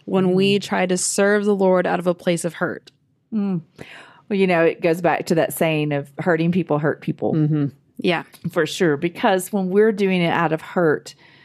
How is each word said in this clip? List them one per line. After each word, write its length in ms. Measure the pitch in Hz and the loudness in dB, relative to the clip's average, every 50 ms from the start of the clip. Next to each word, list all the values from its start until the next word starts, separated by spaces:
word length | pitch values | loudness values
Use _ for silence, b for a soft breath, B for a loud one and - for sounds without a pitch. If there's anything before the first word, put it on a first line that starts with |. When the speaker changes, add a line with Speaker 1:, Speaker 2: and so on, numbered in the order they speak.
| b | b
Speaker 1:
when 300 | 196 190 190 185 180 180 | -4 -2 0 2 2 2
we 260 | 190 196 196 202 202 | 2 2 2 2 0
Speaker 2:
Mm. 20 | - | 0
Speaker 1:
try 220 | - 202 190 185 | -2 -2 -2 0
to 120 | 185 180 180 | 0 -2 -2
serve 480 | - - - - 196 202 208 208 202 | -2 -4 0 0 2 2 2 2 2
the 100 | 208 202 | 0 0
Lord 320 | 190 190 185 185 180 180 175 | 2 4 4 4 2 2 0
out 100 | 180 180 | -2 -2
of 100 | 175 180 | -2 -2
a 60 | 170 | -4
place 300 | - - 185 170 165 - | -2 -2 -2 -2 -2 -4
of 120 | 165 - | -6 -6
hurt. 360 | - - 143 98 - _ - _ _ _ _ _ _ _ - 226 | -4 -6 -6 -6 -8 _ -20 _ _ _ _ _ _ _ -8 -6
Speaker 2:
Mm. 280 | 214 202 196 185 165 - _ B B B B B B B B B B B - | -4 -2 -2 -4 -4 -6 _ B B B B B B B B B B B -4
Well, 80 | 214 190 | 0 0
you 100 | 190 185 | 2 2
know, 160 | 175 165 165 | 4 4 4
it 180 | 160 - - | 2 2 2
goes 180 | - 170 160 185 | 0 0 0 2
back 280 | 170 160 147 - - - | 2 0 0 0 0 0
to 80 | 180 | 0
that 180 | 160 143 - - | 0 0 0 0
saying 400 | - 175 160 156 151 151 151 143 | -2 0 0 0 0 -2 -2 -2
of, 180 | 143 139 - - - | -4 -4 -8 -10 -6
"Hurting 320 | 143 185 165 160 165 175 | -2 0 0 2 2 0
people 280 | 175 190 165 - 151 147 | 0 0 0 0 -2 0
hurt 200 | 156 147 - - | 0 -2 -2 -2
people." 340 | - 165 - - - - - | -6 -8 -6 -4 -2 -2 0
Speaker 3:
Mm-hmm. 320 | 160 151 151 156 147 143 135 - _ _ _ _ - | 0 0 2 0 0 -2 -4 -6 _ _ _ _ -6
Speaker 1:
Yeah. 240 | - 180 170 156 151 - - - - 170 | -2 -2 -2 -2 -6 -10 -20 -12 -10 -6
Speaker 2:
For 140 | - 180 156 | -2 -2 -2
sure. 320 | 151 - - 190 160 143 139 | -2 -2 0 0 0 0 0
Because 560 | 175 175 175 - - 226 190 185 - - 220 | -2 -6 -6 0 0 0 0 0 -2 -4 -4
when 160 | 196 185 180 | -4 -4 0
we're 240 | 185 208 214 226 208 | 2 4 4 4 2
doing 280 | 202 202 190 185 180 | 0 0 0 2 2
it 120 | 170 165 - | 0 0 0
out 180 | 165 170 156 | 0 0 0
of 100 | 156 156 | -2 -4
hurt, 540 | - - - 190 175 151 139 - - - - b b b b b | -6 -6 -2 0 2 2 2 0 -4 -14 -20 b b b b b